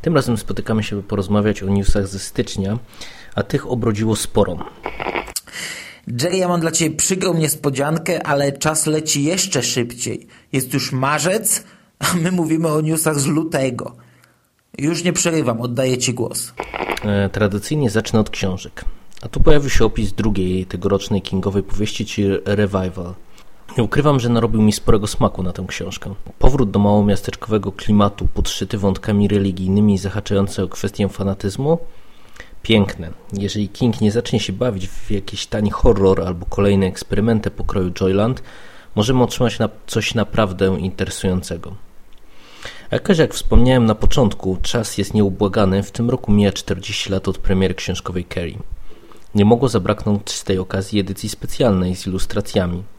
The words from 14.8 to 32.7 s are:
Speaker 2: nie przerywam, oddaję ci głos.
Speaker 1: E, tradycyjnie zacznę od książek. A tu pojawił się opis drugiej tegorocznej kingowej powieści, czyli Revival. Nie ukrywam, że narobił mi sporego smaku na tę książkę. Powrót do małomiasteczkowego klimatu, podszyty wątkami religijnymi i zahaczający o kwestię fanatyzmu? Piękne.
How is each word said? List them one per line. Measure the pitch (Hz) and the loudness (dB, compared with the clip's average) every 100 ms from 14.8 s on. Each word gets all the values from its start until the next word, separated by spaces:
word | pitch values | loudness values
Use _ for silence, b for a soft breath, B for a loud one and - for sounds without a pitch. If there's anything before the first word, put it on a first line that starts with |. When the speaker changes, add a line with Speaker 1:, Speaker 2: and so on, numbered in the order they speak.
| 139 165 | -2 0
Speaker 2:
nie | 175 | -2
przerywam, | 165 170 160 123 113 | 0 0 0 0 -2
oddaję | 123 120 131 127 | -2 0 0 0
ci | 120 | -2
głos. | 117 117 - - - - - - - | -2 -4 -6 -12 -10 -10 -8 -6 -4
Speaker 1:
E, | 104 101 98 | -2 0 0
tradycyjnie | - 104 101 - 151 131 | 0 0 0 -4 -2 0
zacznę | 104 110 113 | 0 0 0
od | 107 | 0
książek. | - 95 92 - - - B B - | -2 -4 -4 -10 -6 -6 B B -14
A | - | -8
tu | - | 4
pojawił | - 151 139 | 8 8 8
się | - | 4
opis | 113 - 104 | 4 4 -2
drugiej | - 110 98 92 92 92 | 0 0 2 0 -2 -4
tegorocznej | 92 95 98 - 101 | -4 0 0 0 -2
kingowej | - 95 95 98 | -2 -2 0 -2
powieści, | 95 - 104 - 101 | 0 0 0 -4 -6
czyli | - 101 95 | 0 0 0
Revival. | - 101 104 95 92 90 87 95 - b b b - - | 0 0 2 0 -2 -6 -10 -12 -16 b b b -8 -2
Nie | |
ukrywam, | 110 - 147 139 | 0 2 4 2
że | 120 | 2
narobił | 117 110 110 | 2 2 4
mi | 107 | 4
sporego | 104 - 110 104 | 2 4 4 4
smaku | - 110 - | 0 0 0
na | 90 | -4
tę | 87 92 | -4 -8
książkę. | - 90 98 - 98 - - | -8 -8 -8 -10 -8 -10 6
Powrót | - 139 113 | 6 6 2
do | 101 | 4
małomiasteczkowego | 101 104 104 98 - - - 107 98 | 4 4 4 2 0 -10 -2 -2 -2
klimatu, | 95 - 104 101 - - | -4 2 4 4 2 0
podszyty | - 104 - 98 107 | 2 -2 -2 -4 0
wątkami | 98 92 - 101 101 | 0 -2 0 2 4
religijnymi | 101 98 90 92 98 107 | 2 0 -2 0 4 4
i | 98 | 2
zahaczający | 98 104 - 101 98 - | 0 -6 -2 0 0 -2
o | 92 | -4
kwestię | - 101 - 101 | -4 -6 -2 -4
fanatyzmu? | - 98 95 101 95 139 165 - B B B B B B B | -2 -4 -2 -4 -2 0 0 -2 B B B B B B B
Piękne. | - | 2